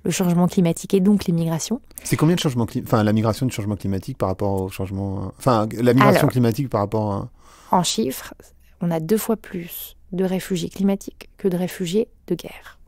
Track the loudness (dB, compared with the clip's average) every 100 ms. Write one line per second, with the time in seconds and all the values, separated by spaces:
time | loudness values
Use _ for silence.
0 | -4 0 2 4 4 4 2 0 0 2
1 | 4 4 2 0 0 -2 -4 -6 -8 -14
2 | -6 2 2 4 0 0 -2 -2 0 2
3 | 4 4 2 0 -2 -4 -6 -4 -4 -4
4 | -6 -4 -4 -2 -2 -2 -4 -6 -6 -4
5 | -6 -6 -10 -4 2 2 2 0 4 6
6 | 6 6 4 4 2 0 -2 -2 0 -2
7 | -2 -2 -6 -14 -20 -20 -2 0 0 -2
8 | -2 -4 -12 -18 -20 _ _ -6 -4 -2
9 | 0 -2 0 -4 -4 -12 -10 -14 -18 -20
10 | -10 -2 -2 -2 -4 -4 -6 -2 0 0
11 | -6 -18 -20 _ -2 -2 -4 -4 -2 -2
12 | -2 _ -6 -6 -6 -16 -20 -20